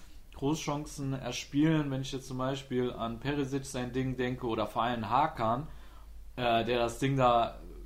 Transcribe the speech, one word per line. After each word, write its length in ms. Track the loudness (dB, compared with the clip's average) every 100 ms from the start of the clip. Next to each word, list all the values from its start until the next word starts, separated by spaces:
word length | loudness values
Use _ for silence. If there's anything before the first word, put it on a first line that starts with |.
| -16 -16 -16 -2
Großchancen 760 | 0 0 0 -4 -6 -6 -4
erspielen. 800 | -4 -4 -8 -2 4 6 6 2
Wenn 120 | -2
ich 100 | -4
jetzt 160 | -6 -6
zum 80 | -4
Beispiel 560 | -2 -4 -2 0 0
an 260 | -2 -6 -4
Perisic 460 | -2 -2 0 -2 -4
sein 260 | -6 -4
Ding 240 | -2 -2 0
denke 320 | -2 0 0
oder 180 | 0 0
vor 180 | 0
allem 260 | 0 0 2
Hakan, 580 | 2 2 2 0 0 -2 -10 -14 -16 -16 -14 -12 -2
äh, 280 | 4 4 4
der 120 | 2
das 220 | 2 2
Ding 180 | 2 4
da 400 | 6 6 4 -2 -14 -14